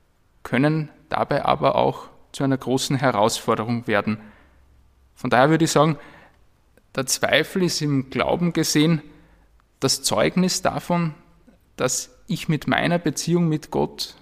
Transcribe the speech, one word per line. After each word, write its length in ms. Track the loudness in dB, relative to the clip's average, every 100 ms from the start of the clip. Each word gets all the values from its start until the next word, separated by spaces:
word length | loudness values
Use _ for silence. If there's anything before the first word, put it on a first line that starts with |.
| _ _ _ _
können 480 | -4 0 2 0 -4 -12 -8
dabei 360 | -4 -2 -2 0
aber 320 | 0 2 2
auch 320 | 0 -2 -12 -20 -20
zu 120 | -4 -2
einer 140 | -2
großen 380 | 0 -2 0 0
Herausforderung 920 | 0 2 2 0 0 -2 0 -4 0
werden. 340 | 0 0 -4 -8 -20 -20 _ _ _ _ _ _ _
Von 160 | 0
daher 200 | 4 4
würde 140 | 4 4
ich 60 |
sagen, 280 | 4 2 0 -8 -20 -20 _ _ _ _ _ _ -8
der 120 | -4
Zweifel 560 | -2 2 2 2 0
ist 200 | 0 0
im 280 | 0 0 -2
Glauben 420 | -2 0 0 0
gesehen 500 | 0 0 2 4 2 -2 -20 -20 _ _ _ _ _
das 220 | -2 -2
Zeugnis 600 | -2 0 2 2 0 0
davon, 520 | -2 -4 -2 -2 -2 -4 _ _ -20 _ _ -4
dass 340 | -4 -2 -8 -16 -8
ich 220 | -8 -2
mit 180 | -4 0
meiner 320 | 0 2 0
Beziehung 500 | -2 -4 -2 0 2
mit 220 | -2 -4
Gott 440 | -2 -2 -4 -14 -14